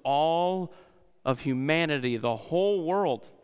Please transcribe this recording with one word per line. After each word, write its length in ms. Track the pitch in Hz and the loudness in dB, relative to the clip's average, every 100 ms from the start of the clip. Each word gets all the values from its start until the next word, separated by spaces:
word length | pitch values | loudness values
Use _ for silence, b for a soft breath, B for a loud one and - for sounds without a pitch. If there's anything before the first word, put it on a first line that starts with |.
all 720 | 135 139 160 165 180 185 175 B B B B _ | -2 2 2 2 0 -2 -6 B B B B _
of 160 | 131 127 | -4 -2
humanity, 760 | 139 127 139 160 160 143 123 117 | -2 -2 0 2 2 0 0 0
the 180 | 117 110 | -2 -2
whole 480 | - 170 202 202 | -2 0 2 0
world. 420 | 160 196 180 117 - - | 0 0 2 -2 -6 -20